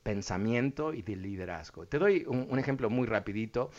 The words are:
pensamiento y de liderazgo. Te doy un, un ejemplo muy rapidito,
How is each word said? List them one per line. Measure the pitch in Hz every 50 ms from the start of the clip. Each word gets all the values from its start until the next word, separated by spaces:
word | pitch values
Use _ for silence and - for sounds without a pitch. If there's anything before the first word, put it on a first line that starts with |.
| _
pensamiento | 113 104 101 101 - 98 92 101 110 117 120 127 139 135 147 151 156 156
y | 127 95
de | 98 104
liderazgo. | 92 92 101 98 92 92 90 87 85 - - - - 87
Te | - - 143
doy | 185 208 202 170 -
un, | - 123 127 127 -
un | 127 131
ejemplo | 131 139 139 131 131 107
muy | 113 127 127
rapidito, | 110 110 104 98 - 101 107 113 110 - 120 127 143 -